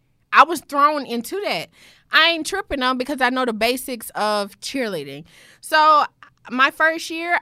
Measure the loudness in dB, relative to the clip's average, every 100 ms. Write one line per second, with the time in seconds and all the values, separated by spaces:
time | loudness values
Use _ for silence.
0 | _ _ 2 6 6 4 -4 2 2 2
1 | -4 -6 -6 -6 -4 -4 -6 _ -20 _
2 | _ 4 4 2 -4 -6 -4 -2 -2 -2
3 | -4 -2 -2 0 -2 -2 -2 -2 -6 -12
4 | -10 -4 -2 -2 -4 -10 -10 -6 -6 -6
5 | -10 -14 -18 _ -20 _ -2 4 6 6
6 | 2 _ -20 _ -6 0 0 2 -2 -2
7 | -8 -8 -4 -2